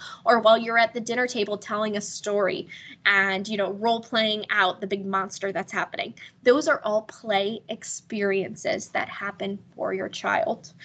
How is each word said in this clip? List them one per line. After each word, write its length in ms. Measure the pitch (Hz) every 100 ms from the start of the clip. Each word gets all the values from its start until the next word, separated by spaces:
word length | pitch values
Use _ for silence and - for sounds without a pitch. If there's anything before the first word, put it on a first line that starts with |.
| - -
or 140 | - 233
while 180 | 214 226
you're 220 | 226 233
at 160 | 226
the 60 | 240
dinner 260 | 226 233 240
table 320 | 240 208 202
telling 380 | - 208 214 208
a 40 |
story 680 | 202 - 208 208 185 - - - - -
and, 440 | 202 202 196 190 202
you 80 | 214
know, 160 | 190
role-playing 760 | 202 226 226 226 226 220 214 -
out 300 | 208 180 180
the 60 | 196
big 180 | 202
monster 460 | 196 190 196 - 196
that's 220 | 196 190
happening. 420 | 190 - - - - - _
Those 240 | 247 269 311
are 120 | 285
all 180 | 214 214
play 600 | 220 - 226 196 202 226 -
experiences 1200 | 233 - - - 214 202 196 185 - - - -
that 180 | 208 -
happen 500 | - 202 196 196 202 -
for 180 | - -
your 160 | 190 -
child. 640 | - 196 139 - 233 - -